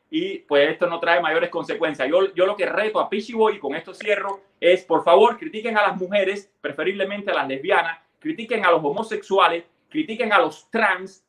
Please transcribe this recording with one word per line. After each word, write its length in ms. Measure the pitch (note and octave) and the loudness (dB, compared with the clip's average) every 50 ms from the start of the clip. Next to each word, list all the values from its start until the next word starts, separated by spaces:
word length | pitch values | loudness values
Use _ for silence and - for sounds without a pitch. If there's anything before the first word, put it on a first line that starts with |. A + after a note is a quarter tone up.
| _ _ | _ _
Y 300 | D#3 D#3+ F3+ G3 F#3+ - | -6 -4 -4 -4 -6 -10
pues 300 | _ - D3 C#3+ C#3+ D#3 | _ 0 4 4 4 4
esto 180 | D#3+ - F3+ E3+ | 2 0 -2 -2
no 120 | E3+ D#3+ | -2 -2
trae 220 | - E3+ C#3 C3+ | 2 2 2 2
mayores 280 | D#3+ D#3 D#3 E3 F3 E3+ | 2 0 0 0 -2 -2
consecuencias. 580 | E3+ E3 D3 D#3+ D3+ C#3+ E3 D#3+ C#3+ C#3 C3 C3+ | -4 -8 -6 -6 -6 -4 -4 -4 -2 -2 -2 2
Yo, 240 | D#3+ F#3 G3 G3 - | 2 2 2 2 2
yo 120 | E3 F#3 | 0 0
lo 100 | G3 G#3 | 0 2
que 100 | G3+ F3 | -2 -4
reto 340 | - - F#3 G#3+ G#3+ G#3+ G#3+ | -4 -2 -2 -2 -2 0 -2
a 100 | G3+ - | -2 -2
Peachy 240 | - A3+ A3 - A#3 | -2 -6 -6 -6 0
Boy, 240 | A3 G#3+ A3 - - | 2 2 2 2 0
y 20 | |
con 160 | D3 C3+ C#3 | -4 -6 -6
esto 180 | E3 - F#3+ F3+ | -6 -8 -12 -16
cierro, 460 | - - G#3 G#3 G3 F#3+ G3 G3 G3 _ _ _ - | -10 -2 -2 -2 -2 -2 -6 -8 -10 _ _ _ 0
es 240 | - E3+ F#3 F3+ - | 4 4 4 4 2
por 200 | - E3 D3 - | 0 -2 0 4
favor 340 | E3+ E3+ G3 A3 A3+ A3+ - | 6 6 8 8 6 4 0
critiquen 400 | E3 D#3 - G#3+ G#3+ A#3 A3 G#3+ | -8 -10 -10 -8 -6 -2 0 0
a 100 | G#3 F#3+ | 0 0
las 100 | F3 F3+ | 0 -4
mujeres, 520 | F#3 F3 G3+ G#3 F#3+ F#3+ G3+ G3+ - _ _ _ | -6 -2 0 0 0 0 -2 -6 -8 _ _ _
preferiblemente 680 | - - C#3+ - D#3 F3+ G3 G3+ F#3+ F#3+ G3+ G3+ G3+ G3+ | -10 -10 -6 -4 -4 -4 -2 -4 -4 -6 -6 -8 -4 -4
a 60 | E3+ | -2
las 120 | D3+ C3+ C3+ | -2 -2 -4
lesbianas, 520 | C3+ C3+ C#3+ F#3 G3 F3 E3 E3 E3 - _ _ _ _ | -6 -6 -2 0 2 2 2 0 -4 -10 _ _ _ _
critiquen 480 | - D3+ E3 G#3+ A3+ A3 A#3+ G#3+ G3 | -8 -8 -8 -8 -6 -6 -4 0 2
a 60 | F3+ | 2
los 120 | E3+ D#3 D#3+ | 2 2 2
homosexuales, 800 | C#3+ F3+ G#3+ A3 - A3 G3+ - - F#3+ G3 F3+ E3 E3+ E3+ - _ _ _ _ _ | -2 -4 -4 -6 -6 -8 -10 -6 -2 2 4 4 4 2 0 -8 _ _ _ _ _
critiquen 420 | - D#3 D#3 D#3 A3+ A3+ A#3+ G#3+ | -6 -6 -6 -6 -4 -4 -2 2
a 80 | G#3 F#3+ | 2 2
los 320 | E3+ D#3+ - - _ _ | 2 2 -2 -10 _ _
trans, 540 | - A3+ A3 G3 F#3 F#3 F#3+ G3 - _ _ | -4 0 0 0 0 -2 -6 -14 -16 _ _